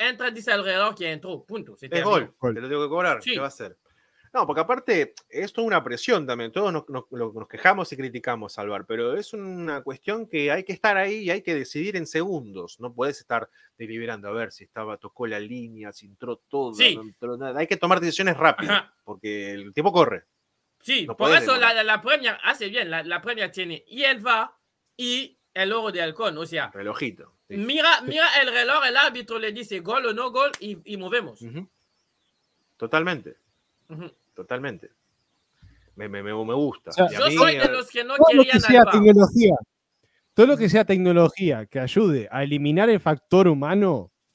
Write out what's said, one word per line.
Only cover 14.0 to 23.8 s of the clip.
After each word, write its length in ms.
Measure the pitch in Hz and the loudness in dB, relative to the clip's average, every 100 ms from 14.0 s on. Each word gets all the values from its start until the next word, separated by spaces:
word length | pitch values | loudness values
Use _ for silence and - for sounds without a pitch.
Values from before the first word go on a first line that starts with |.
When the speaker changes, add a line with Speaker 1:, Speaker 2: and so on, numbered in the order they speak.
| 117 110 101 | -10 -10 -8
Speaker 2:
a 20 | |
ver 220 | 113 110 | -8 -8
si 100 | - | -12
estaba, 360 | 95 113 107 104 | -18 -14 -12 -12
tocó 280 | 104 - 117 | -16 -10 -8
la 140 | 104 | -8
línea, 520 | 107 123 117 110 104 | -10 -14 -14 -16 -18
si 140 | - 101 | -18 -20
entró 300 | 101 123 117 | -16 -12 -12
todo, 380 | - 139 123 | -8 -6 -4
Speaker 1:
Sí. 200 | 107 233 | 2 2
Speaker 2:
no 80 | 127 | 2
entró 340 | 110 - 120 123 | -10 -12 -10 -10
nada. 220 | 135 135 | -8 -6
Hay 80 | 170 | -4
que 100 | 196 | -2
tomar 220 | 175 185 | 0 0
decisiones 380 | 170 156 190 135 | 0 -2 -2 2
rápidas, 340 | 156 - - 202 | 2 2 -2 -2
Speaker 1:
Ajá. 160 | - _ | -2 _
Speaker 2:
porque 480 | - 98 107 104 101 | -20 -12 -10 -8 -10
el 240 | 101 101 | -12 -8
tiempo 160 | 143 185 | -2 2
corre. 340 | 175 131 92 _ _ _ _ _ _ | 4 4 0 _ _ _ _ _ _
Speaker 1:
Sí, 280 | - 262 156 | -4 -4 -4
Speaker 2:
No 80 | 220 | -2
Speaker 1:
por 100 | 226 | 4
Speaker 2:
podés 160 | 233 | 4
Speaker 1:
eso 120 | 233 | 4
la, 160 | 254 233 | 2 2
Speaker 2:
demorar. 40 | |
Speaker 1:
la, 80 | 226 214 214 | 2 0 0
la 40 | |
Premier 380 | 233 294 240 202 | 0 0 0 -2
hace 240 | 202 269 202 | -2 -2 -4
bien, 200 | 240 175 | -6 -4
la, 140 | 165 | -6
la 180 | 160 175 | -6 -8
Premier 300 | 226 226 185 | -6 -6 -6
tiene 320 | 190 175 156 | -6 -10 -10